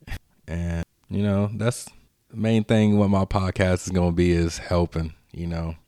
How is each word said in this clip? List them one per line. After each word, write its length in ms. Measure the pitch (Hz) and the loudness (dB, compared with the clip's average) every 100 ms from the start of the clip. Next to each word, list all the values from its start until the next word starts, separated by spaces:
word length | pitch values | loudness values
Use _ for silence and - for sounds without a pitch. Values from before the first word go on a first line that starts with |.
| - - _ _ - | -12 -12 _ _ -10
And, 380 | 85 85 85 82 _ - | -6 -4 -6 -8 _ -8
you 140 | 95 | -4
know, 280 | 104 98 104 | 0 0 -2
that's 320 | 104 117 - - - _ _ _ | -2 -4 -4 -10 -20 _ _ _
the 60 | 113 | -4
main 280 | 107 113 | 0 2
thing 340 | 107 110 107 104 | 2 4 4 4
what 100 | 101 | 4
my 160 | 98 | 2
podcast 640 | 95 101 92 90 92 90 - | 0 0 -2 0 2 2 0
is 40 | |
gonna 220 | 92 87 | 0 0
be, 200 | 85 87 | 2 2
is 260 | 85 85 - | 2 0 -4
helping, 560 | - 87 87 82 80 - _ | -2 0 0 -2 -8 -10 _
you 140 | - 85 | -10 -6
know. 300 | 82 82 82 | -6 -6 -10